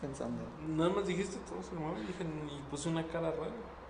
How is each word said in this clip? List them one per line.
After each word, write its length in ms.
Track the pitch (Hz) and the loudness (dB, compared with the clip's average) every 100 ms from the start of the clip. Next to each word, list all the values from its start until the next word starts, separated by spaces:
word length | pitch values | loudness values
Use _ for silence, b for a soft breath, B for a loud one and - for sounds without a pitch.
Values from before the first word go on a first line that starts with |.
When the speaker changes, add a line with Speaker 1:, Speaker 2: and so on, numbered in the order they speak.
Speaker 1:
pensando? 420 | 143 135 120 117 117 - 156 | -4 -2 -2 -2 -4 -6 0
Speaker 2:
Nada 220 | 156 170 | 4 6
más 180 | 202 185 | 6 4
dijiste 300 | 175 196 226 - | 2 0 -2 -4
todo 160 | 175 | -6
se 120 | 185 | -4
mueve, 260 | 175 156 202 | -2 -2 -2
dije, 240 | 208 175 | -2 -2
y 460 | 165 156 147 143 139 | -2 -2 -4 -6 -4
puse 180 | 143 170 | -2 2
una 180 | 165 165 | 2 2
cara 240 | 170 165 | 2 2
rara. 200 | 156 180 226 - - | 2 0 -4 -8 -10